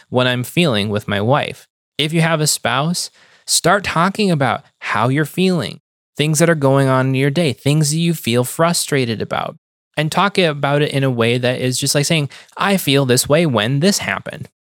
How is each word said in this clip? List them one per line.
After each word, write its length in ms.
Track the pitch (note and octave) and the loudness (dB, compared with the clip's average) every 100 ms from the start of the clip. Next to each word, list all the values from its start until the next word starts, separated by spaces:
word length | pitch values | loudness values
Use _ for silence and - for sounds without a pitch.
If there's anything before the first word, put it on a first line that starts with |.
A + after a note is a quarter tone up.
| - | -4
what 180 | A#2+ B2+ | 0 0
I'm 160 | B2 | 0
feeling 460 | B2 - F3 G#2+ G#2 | -4 0 0 0 -2
with 180 | G2+ - | -4 -2
my 140 | G2+ | -2
wife. 480 | G#2+ C#3+ - - - _ _ - | 0 0 -2 -10 -20 _ _ -6
If 160 | D3+ | -2
you 80 | E3 | 0
have 180 | D#3+ D#3+ | 0 0
a 60 | D3+ | -2
spouse, 640 | - A2 B2 D#3 F3+ - _ _ _ - | -2 -2 -2 -2 -4 -8 _ _ _ -6
start 380 | - D#3+ G3+ | -2 2 0
talking 460 | F#3 D#3+ F#3 G3 G3+ | 0 0 0 0 0
about 340 | D#3+ B2+ G#2 - _ | 2 0 -2 -6 _
how 300 | - G#2 A#2+ | -6 -2 0
you're 180 | C#3 D3+ | 0 -2
feeling, 540 | - F#3 F3 G2+ - _ _ _ - | -2 0 0 -4 -10 _ _ _ -4
things 220 | D3+ D3+ | -2 2
that 100 | E3 | 2
are 60 | |
going 340 | E3 C3+ C#3 C3+ | 2 2 4 4
on 200 | C3 C3 | 2 2
in 60 | |
your 140 | C3 C#3+ | 0 0
day, 240 | C#3+ E3 | 0 -2
things 380 | - C#3 D3+ D3 | 0 0 2 2
that 80 | D#3 | 0
you 160 | E3+ | -2
feel 280 | D#3+ A#2 A#2+ | -2 -2 0
frustrated 800 | B2 - E3 E3+ - C#3 A#2+ G#2 | 0 0 0 0 -2 -2 -2 -4
about, 360 | - - - - _ _ _ - | -4 -6 -6 -10 _ _ _ -4
and 120 | D#3 | -2
talk 280 | F#3 G3 G3 | 0 0 2
about 420 | E3+ C#3+ C#3 D3 | 0 0 0 0
it 120 | D3+ | 0
in 120 | C#3+ | 0
a 60 | C3+ | 0
way 260 | A#2+ A2+ B2 | 2 2 2
that 240 | B2 B2+ | 0 0
is 180 | B2+ B2 | -2 -2
just 160 | - | -2
like 120 | D3 C#3+ | 0 0
saying, 240 | E3 C#3+ - - - | 0 -2 -8 -14 -4
"I 220 | G3 G3 | 0 0
feel 260 | - C#3 | 2 2
this 240 | C3+ A#2+ C3 | 4 2 2
way 160 | D3 | 2
when 360 | E3+ A2+ G#2+ C#3 | 2 2 0 2
this 180 | F#3 G3+ | 0 0
happened." 500 | - F#2+ - - C3+ _ | -2 -6 -8 -14 -16 _